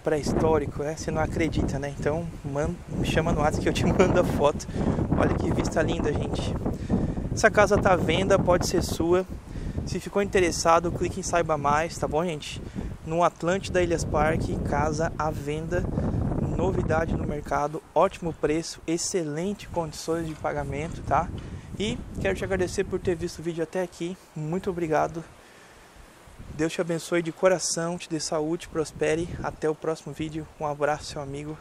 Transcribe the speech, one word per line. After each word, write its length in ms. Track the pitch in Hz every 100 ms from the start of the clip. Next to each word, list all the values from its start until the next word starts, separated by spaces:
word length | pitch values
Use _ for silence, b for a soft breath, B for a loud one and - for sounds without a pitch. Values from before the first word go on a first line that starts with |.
pré-histórico, 760 | - 156 135 - 160 156 143 -
né? 140 | 143 160
Você 160 | -
não 100 | 156
acredita, 560 | 151 - 160 - - 135
né? 160 | 143 143
Então, 280 | 147 156 170 -
man-, 300 | 147 139 160 175 -
me 180 | - -
chama 260 | - 160
no 100 | 160
WhatsApp 200 | 147 -
que 80 | 160
eu 40 |
te 120 | 151 180
<laughs> 0 |
mando 340 | 170 185 180
a 40 |
foto. 420 | - - 147 - - B B B B -
Olha 160 | - -
que 180 | 175
vista 300 | - - 165
linda, 280 | 160 165 156
gente. 300 | 143 - - - - - B B B B B B
Essa 200 | - 220
casa 260 | 214 202 202
tá 160 | 196
à 20 | 180
venda, 420 | 196 165 190 190
pode 260 | 170 175 -
ser 160 | 175
sua. 420 | - - 165 180 185 - - B B B -
Se 140 | 185
ficou 220 | 180 196
interessado, 680 | 202 202 175 156 165 165 175
clique 280 | 151 175 190
em 40 |
Saiba 340 | 175 175 165 151
Mais, 400 | 143 147 165 -
tá 100 | 143
bom, 180 | 147 180
gente? 360 | 151 - - B B B B -
No 180 | 165
Atlântida 600 | 170 - 165 190 - 185
Ilhas 200 | 175 160
Parque, 540 | - 156 151 165 - 185 -
casa 440 | 143 151 151 165 -
à 140 | 151
venda, 500 | 156 143 156 165 175 175 B B B B - - -
novidade 580 | 175 180 - 156 165 165
no 100 | 165
mercado, 560 | 147 143 139 147 156 - -
ótimo 380 | 190 - 170
preço, 480 | 151 151 151 - - -
excelente 840 | 165 - 196 156 147 185 202 -
condições 580 | - 160 147 - 165 160
de 60 |
pagamento, 680 | 151 156 147 139 139 160 -
tá? 260 | - 147 175 - B B B -
E 180 | 208 240 - -
quero 160 | 196 185
te 80 |
agradecer 400 | 185 190 180 -
por 160 | 180 180
ter 160 | - 165
visto 240 | 170 -
o 40 |
vídeo 200 | 160 165
até 180 | 160 185
aqui, 360 | 180 - 170 190 - 160
muito 340 | 151 180 196
obrigado. 540 | 175 165 151 151 160 165 - B B B B B B B B - - - 143
Deus 180 | 160
te 80 | -
abençoe 400 | 170 165 - 175
de 100 | 165
coração, 680 | - 185 180 - - 165 175
te 120 | -
dê 100 | 160
saúde, 480 | - 165 151 170 -
prospere. 640 | 160 151 - 151 160 175 -
Até 260 | 139 151 156
o 60 | 151
próximo 360 | 156 160 -
vídeo. 360 | 139 156 156 156 -
Um 60 | 151
abraço, 400 | 143 143 151 -
seu 160 | 156
amigo 340 | 139 139 151 151